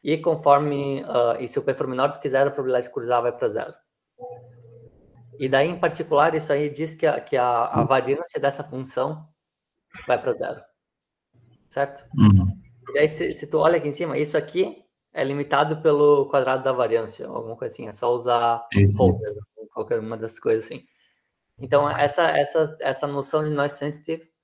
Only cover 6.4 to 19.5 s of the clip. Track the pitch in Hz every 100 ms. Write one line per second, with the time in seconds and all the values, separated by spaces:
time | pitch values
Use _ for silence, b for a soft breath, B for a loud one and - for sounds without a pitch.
6.4 | 156 143 147 147 156 160 160 143 - 131
7.4 | 123 120 120 - 123 131 123 143 175 -
8.4 | 139 139 143 127 131 - 135 156 - _
9.4 | _ _ _ _ _ - - 120 131 117
10.4 | - - - _ _ _ _ _ _ _
11.4 | _ _ _ - 139 - - - 107 95
12.4 | 92 - - _ - 143 156 - 175 -
13.4 | 151 156 156 170 147 143 165 135 147 156
14.4 | 147 175 185 - _ _ _ - 139 143
15.4 | 143 143 151 156 156 147 147 143 139 143
16.4 | 127 131 131 127 117 113 110 - - 120
17.4 | 113 117 123 - 110 - 120 120 120 120
18.4 | 117 117 - 101 98 101 95 92 107 104
19.4 | -